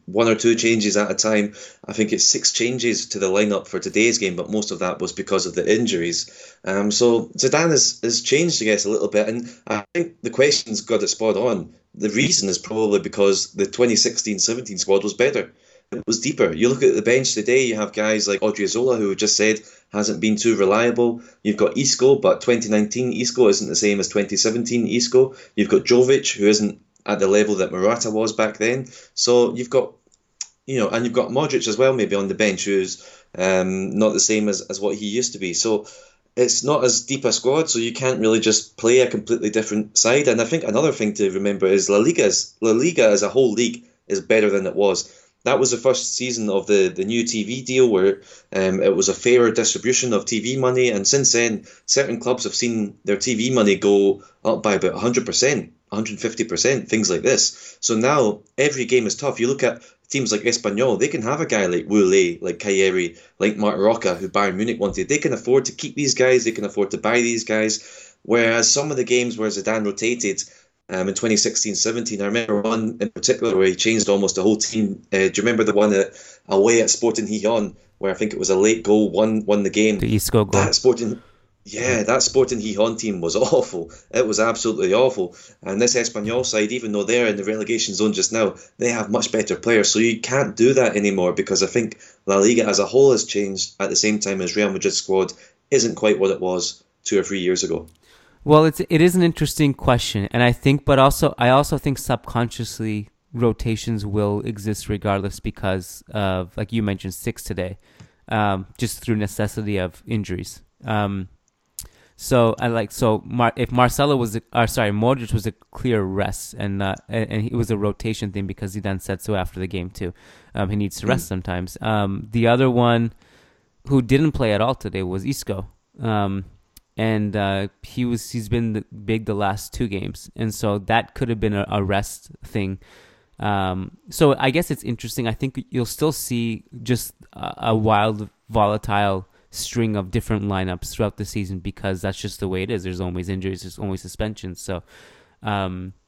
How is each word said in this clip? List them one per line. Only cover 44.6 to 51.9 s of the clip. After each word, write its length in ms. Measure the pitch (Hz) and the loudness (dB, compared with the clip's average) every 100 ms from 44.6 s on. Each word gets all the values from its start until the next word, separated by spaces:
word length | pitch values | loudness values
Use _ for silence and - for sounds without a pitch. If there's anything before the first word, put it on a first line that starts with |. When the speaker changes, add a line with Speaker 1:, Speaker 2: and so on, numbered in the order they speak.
| 95 | 0
Speaker 1:
it 80 | - | 2
was. 400 | 101 92 - - _ _ 117 | 2 2 -4 -16 _ _ 0
That 120 | 135 | 2
was 140 | 131 | 2
the 60 | 120 | 2
first 380 | 131 127 - - | 2 2 -2 -6
season 340 | 127 113 104 | -4 -4 -2
of 180 | 98 92 | -2 2
the, 220 | 101 92 | 2 2
the 160 | 87 98 | 0 -2
new 180 | 117 117 | -2 -2
T 180 | 113 101 | -4 -4
V 180 | 127 | -6
deal 260 | 131 127 123 | -2 4 4
where, 320 | 98 98 98 - - _ | 6 4 2 -6 -20 _
um, 320 | 95 95 95 | -2 0 2
it 100 | 101 | 2
was 140 | 92 95 | 2 0
a 60 | |
fairer 380 | 95 123 123 117 | 0 4 4 4
distribution 600 | 113 110 95 113 127 127 | 2 0 -2 0 0 0
of 140 | 104 - | -2 -2
T 160 | 110 | -4
V 160 | 110 131 | -4 -2
money. 320 | 127 127 123 | 0 2 2
And 180 | 104 98 | 2 0
since 240 | 139 123 | 2 2
then, 340 | 113 117 104 - - | 2 2 -2 -8 -16
certain 340 | - | -2